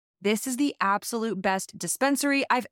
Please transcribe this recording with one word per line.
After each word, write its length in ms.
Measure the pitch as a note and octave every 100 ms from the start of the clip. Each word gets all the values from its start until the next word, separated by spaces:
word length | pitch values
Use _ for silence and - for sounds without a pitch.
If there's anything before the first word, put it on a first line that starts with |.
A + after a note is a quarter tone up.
| _ _
"This 240 | G3+ G#3+ C4
is 120 | B3
the 180 | C#4+ -
absolute 600 | G3 G3+ - A#3 A3+ F#3+
best 380 | G3 F#3+ - -
dispensary 640 | F3 - C4+ C#4 C#4+ C#4 -
I've 160 | B3 G3+